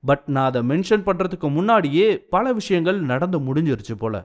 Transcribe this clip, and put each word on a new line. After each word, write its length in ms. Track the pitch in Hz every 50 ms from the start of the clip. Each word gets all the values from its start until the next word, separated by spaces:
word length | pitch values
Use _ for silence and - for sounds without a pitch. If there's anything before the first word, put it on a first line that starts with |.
| -
But 160 | 127 139 139 -
நான் 180 | - 143 135 135
அதை 180 | 131 127 123 120
மென்ஷன் 440 | 123 139 170 190 185 220 214 190 196
பண்றதுக்கு 420 | 190 170 185 185 180 170 - 151
முன்னாடியே 560 | 143 151 180 214 233 220 180 143 139 165 202 220 196 -
பல 340 | - _ - 185 226 269 254
விஷயங்கள் 480 | 220 202 - 202 175 165 175 190 202
நடந்து 400 | 170 135 123 131 165 180 185 165
முடிஞ்சிருச்சு 560 | 139 127 135 147 165 156 135 110 104 - 113 104
போல. 160 | - 113 107 98 87